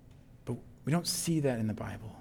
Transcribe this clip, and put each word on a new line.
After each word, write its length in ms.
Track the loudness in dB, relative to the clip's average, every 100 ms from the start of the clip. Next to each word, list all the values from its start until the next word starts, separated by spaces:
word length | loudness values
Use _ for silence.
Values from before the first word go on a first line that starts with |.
| -20 -20 -20 -12 -8
But 100 | -8 -8 -6
we 60 | 2
don't 160 | 2 2
see 320 | -2 2 4
that 220 | 4 2
in 80 | 0
the 60 |
Bible. 420 | 0 -4 -8 -10 -14